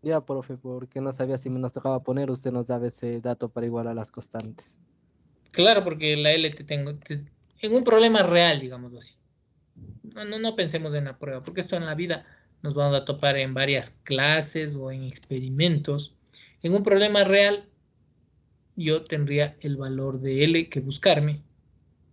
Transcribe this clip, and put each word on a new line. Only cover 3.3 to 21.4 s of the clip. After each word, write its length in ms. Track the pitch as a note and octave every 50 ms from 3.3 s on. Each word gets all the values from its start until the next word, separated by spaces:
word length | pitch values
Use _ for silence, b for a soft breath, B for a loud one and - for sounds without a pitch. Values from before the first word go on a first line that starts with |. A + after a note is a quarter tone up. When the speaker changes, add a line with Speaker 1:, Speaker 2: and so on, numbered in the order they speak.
| A#2+ - - A2+
Speaker 1:
para 160 | _ A#2+ A#2
igualar 300 | A#2+ A#2 A#2+ A#2 A#2+ A#2
las 160 | A2+ A2 -
constantes. 680 | _ - A#2 _ _ A#2 A2 A2 A2+ - _ _ _ _ _ _ _ _ _ _ _ _ _ _ _ _ _ _
Speaker 2:
Claro, 320 | - - - G#3+ A3+ G3+ F#3+
porque 320 | F3+ D#3 D3+ D#3 D3+ D3+
la 160 | D3 D3 D3+
L 180 | D#3 E3 D#3+ D#3
te 120 | D3 - D3
tengo, 320 | D3 D3+ C#3+ C#3 C#3+ D3
te, 300 | D3 - - D3+ C#3+ C#3+ - _ _ _ _ _ _
en 120 | - G#3+ A3
un 80 | C4 B3
problema 400 | B3+ A3 A3 A3+ A3+ A3 G#3+ F#3+
real, 360 | F3 E3+ F3 E3+ E3+ D#3 C#3
digámoslo 380 | C3 B2+ B2+ B2 B2 A#2+ A#2+ A#2+
así. 160 | - - _ _ _ _ _ _ _ _ _ _ _ _ _ - - - - - _
No, 200 | - - G#3+ G#3
no, 140 | G#3 G#3+ A3
no 160 | A3 A3+ A3
pensemos 380 | A3 F#3 D#3+ D3+ D#3+ D#3+ D#3 D3
en 120 | D3 C#3+
la 120 | C#3 C3 _
prueba, 260 | - C#3 C3+ C3 D3
porque 180 | - F3 F#3+
esto 140 | F3 - -
en 100 | F3 E3
la 100 | D#3+ D#3
vida 300 | D3+ F3 E3+ E3 - b b b b b b b _
nos 140 | - D3 C#3+
vamos 240 | D3 C#3+ C#3+ C#3+ C#3
a 60 | C#3
topar 320 | - C#3+ C#3+ - C#3+ C#3 C#3
en 160 | C3+ C3 C3
varias 380 | C3+ C3+ C#3 C#3 C3 A#2 - _ _ _
clases 720 | - C#3 C3 C#3 D3 D#3 D#3+ D3+ D3 - D#3+ D#3 D3+ D3
o 160 | C#3 C3 C3
en 120 | C3 C3 C3
experimentos. 1120 | C3 C3 - - _ C3+ C3 C3 C3 C3 C#3 E3 F3+ E3 D3 D3 - C#3+ C#3+ C#3+ - _ _ _ b b b b b b b -
En 100 | E3 F#3
un 100 | G#3 G3+
problema 400 | G#3+ G3+ G3 G#3 G#3 G#3 G#3 G3
real, 420 | F#3+ G3 G3+ G3+ G3+ G#3 G3+ G3+ _ _ _ _ _ _ _ _ _ _ _ _ _ _ _ _ _ _ _ _ _ _ -
yo 260 | E3 D#3 D#3 D#3+ D#3
tendría 540 | - D#3 D3+ D3 C#3+ C#3+ D3 D3 D3 - _
el 160 | - D3 C#3+
valor 460 | C#3 C3+ C3+ C3 C3 C3+ C3+ C3 C3
de 240 | C3 C3+ C3 C3+ D3
L 240 | D#3+ E3 E3 E3 E3
que 100 | - C#3+
buscarme, 640 | C3 C3+ C3 - - G3 E3+ D3+ D3 D3+ D3+ D3